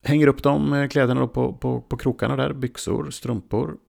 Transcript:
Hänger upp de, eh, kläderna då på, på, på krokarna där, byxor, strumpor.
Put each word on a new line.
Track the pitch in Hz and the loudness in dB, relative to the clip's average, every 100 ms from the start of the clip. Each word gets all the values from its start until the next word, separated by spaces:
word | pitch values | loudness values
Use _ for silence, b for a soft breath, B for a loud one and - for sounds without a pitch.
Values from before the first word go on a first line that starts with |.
Hänger | - 147 147 | 2 4 6
upp | 139 | 4
de, | 143 143 143 | 2 2 2
eh, | 143 139 | 0 0
kläderna | 147 127 127 | 2 2 2
då | 127 | 0
på, | 131 127 | -2 -4
på, | - 131 123 | -4 -4 -4
på | 120 127 | -6 -2
krokarna | 131 123 113 135 | -2 0 -2 0
där, | 135 | -2
byxor, | 131 127 - - 101 147 | -2 -6 -6 -4 -4 -4
strumpor. | - 127 113 - 107 135 - | -8 -6 -6 -2 -4 -4 -8